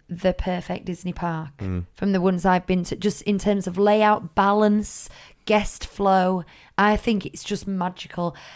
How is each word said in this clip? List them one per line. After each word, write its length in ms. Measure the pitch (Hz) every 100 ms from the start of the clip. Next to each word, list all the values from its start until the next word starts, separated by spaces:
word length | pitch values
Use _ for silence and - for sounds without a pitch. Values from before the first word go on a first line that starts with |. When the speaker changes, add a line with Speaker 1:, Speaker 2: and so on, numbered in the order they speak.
| -
Speaker 1:
the 260 | 175 185
perfect 500 | 180 - 180 - 180
Disney 280 | - 175 180
park 420 | 175 175 160 156 -
Speaker 2:
Mm. 280 | - 180 90
Speaker 1:
from 180 | - 196
the 80 | 190
ones 240 | 180 180
I've 220 | 190 180 -
been 180 | 185
to, 120 | 175 -
just 260 | 208 -
in 160 | - 196
terms 280 | 190 202 185
of 120 | 175
layout, 560 | 202 214 214 208 165
balance, 720 | - 196 208 214 208 208 - - - - _ -
guest 400 | 214 208 - -
flow. 580 | - 196 190 185 185 165 - - -
I 200 | 202 214
think 280 | - 208
it's 180 | - -
just 240 | - 196 196
magical. 720 | 190 180 180 - - 175 - -